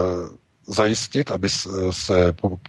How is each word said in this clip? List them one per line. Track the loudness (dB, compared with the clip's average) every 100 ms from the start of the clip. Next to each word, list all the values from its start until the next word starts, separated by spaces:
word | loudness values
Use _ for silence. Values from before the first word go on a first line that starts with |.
| 2 -2 -6 -14 _ _ -6
zajistit, | 0 2 2 -2 -2 -2
aby | -2 -2
s-, | -2 -4 -4 -2
se | -2 0 4 4
po-, | 2 -2 -4